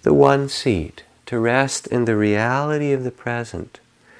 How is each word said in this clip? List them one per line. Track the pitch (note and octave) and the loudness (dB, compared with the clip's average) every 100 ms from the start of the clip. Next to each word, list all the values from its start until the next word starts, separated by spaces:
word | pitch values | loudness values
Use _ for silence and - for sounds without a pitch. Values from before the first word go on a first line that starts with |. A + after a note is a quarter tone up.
the | - | 2
one | C#3+ C#3 C#3 C#3 | 6 6 4 0
seat, | - C3+ F#2+ D#2 - - _ - | -4 -2 -2 -2 -10 -20 _ -8
to | A#2+ | -2
rest | A#2 B2+ C3+ - - | 0 0 0 -4 -4
in | B2 A#2 | -2 0
the | G#2+ | 2
reality | G#2+ G#2 A2+ C3 D3 D3+ D3 | 2 2 0 -2 -2 -2 -2
of | C#3 | -2
the | B2+ | -4
present, | - - A#2+ A2+ E2+ - - _ _ _ - | -8 -8 -6 -8 -10 -12 -16 _ _ _ -20